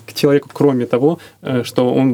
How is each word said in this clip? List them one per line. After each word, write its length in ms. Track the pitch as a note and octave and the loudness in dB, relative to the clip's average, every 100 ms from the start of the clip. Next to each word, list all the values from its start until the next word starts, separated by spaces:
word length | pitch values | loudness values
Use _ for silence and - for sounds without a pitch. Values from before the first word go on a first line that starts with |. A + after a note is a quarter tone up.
| - | -10
к 60 | |
человеку, 360 | - D3 C#3+ - | -4 0 0 -2
кроме 320 | - C#3+ C3 A#2+ | -2 0 0 -2
того, 320 | B2 C#3+ F3 - _ | 0 0 -2 -8 _
э, 220 | - B2+ | -6 -4
что 300 | A#2+ - B2 | -4 -2 0
он 200 | C3 C3 | 0 0